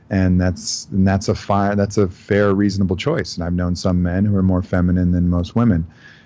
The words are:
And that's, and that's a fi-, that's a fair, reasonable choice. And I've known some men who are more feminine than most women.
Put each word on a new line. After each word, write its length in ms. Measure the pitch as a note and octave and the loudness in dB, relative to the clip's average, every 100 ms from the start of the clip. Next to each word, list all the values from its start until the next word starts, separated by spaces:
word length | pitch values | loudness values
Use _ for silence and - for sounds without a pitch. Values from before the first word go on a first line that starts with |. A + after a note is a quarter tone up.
| - | -4
And 280 | G2 F#2 F2+ | 0 2 2
that's, 480 | F#2 F2+ - - - | 2 -2 -8 -10 -6
and 160 | F#2+ F#2+ | 0 2
that's 220 | F#2+ - | 2 0
a 60 | - | -4
fi-, 380 | - G2+ G2+ | -2 0 0
that's 240 | G#2 G2+ G#2 | 0 0 0
a 120 | F#2+ | -2
fair, 440 | F2+ - G2+ G#2 | -2 -2 2 2
reasonable 440 | G2 G2+ G2 F#2+ F2+ | 2 2 0 -2 -2
choice. 380 | - D#3+ - - | -2 -4 -4 -6
And 100 | E2+ | -4
I've 80 | |
known 240 | F2+ F2+ F2+ | -2 -2 -2
some 260 | F#2+ F2+ | -2 0
men 220 | F2+ F#2 G#2 | 0 0 0
who 100 | G2+ | 2
are 80 | |
more 180 | F#2+ F2+ | 2 0
feminine 520 | E2+ F#2 F2+ F2+ F2+ | 0 0 2 2 2
than 160 | F2+ F2 | 2 2
most 260 | F2 F2 A#2 | 0 -2 0
women. 320 | A#2+ E2+ E2 - - - | 2 0 -2 -10 -20 -20